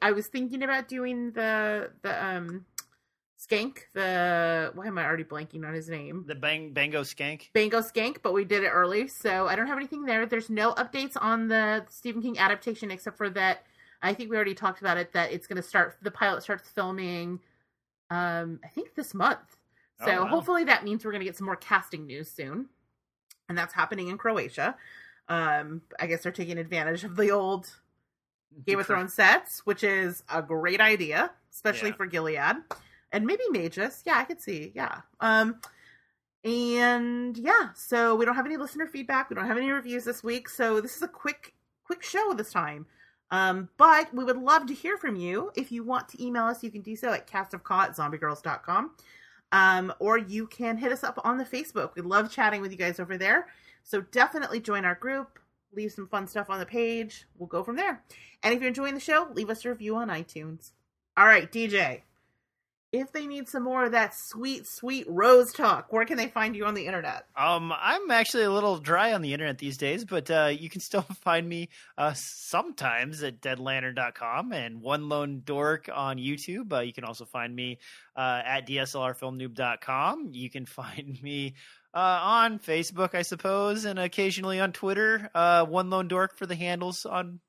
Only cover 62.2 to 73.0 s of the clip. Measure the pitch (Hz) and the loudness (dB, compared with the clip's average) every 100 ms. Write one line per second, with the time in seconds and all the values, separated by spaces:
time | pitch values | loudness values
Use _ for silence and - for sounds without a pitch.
62.2 | _ _ _ _ _ _ _ 240 269 311 | _ _ _ _ _ _ _ -4 -4 -6
63.2 | 294 285 254 277 247 254 240 233 214 - | -8 -8 -6 -4 -2 0 2 2 2 -2
64.2 | - 220 262 269 - - 247 262 - 175 | -12 -8 -6 -6 -10 -10 -6 -6 -4 4
65.2 | 226 247 247 - 233 151 - 220 226 262 | 10 10 10 4 4 4 2 0 2 0
66.2 | 226 226 220 208 208 208 160 185 151 - | -2 0 -2 0 -2 -2 -4 -4 -4 -6
67.2 | - - 151 170 165 156 196 349 392 233 | -8 0 2 2 0 -2 0 0 4 4
68.2 | 220 240 208 196 208 175 143 175 220 208 | 4 2 4 4 2 0 2 4 4 2
69.2 | 151 143 156 135 139 135 143 175 220 180 | 0 -4 -4 -4 -8 -4 -2 -2 -2 -4
70.2 | 139 160 151 151 165 185 - 202 - 190 | 2 4 4 0 -6 -10 -4 -4 -4 -4
71.2 | 180 165 170 170 170 - - - 151 143 | 0 2 0 -6 -10 -14 -16 -2 -2 -2
72.2 | - - - 170 330 254 135 117 | -10 -12 -4 -2 -2 -4 -2 0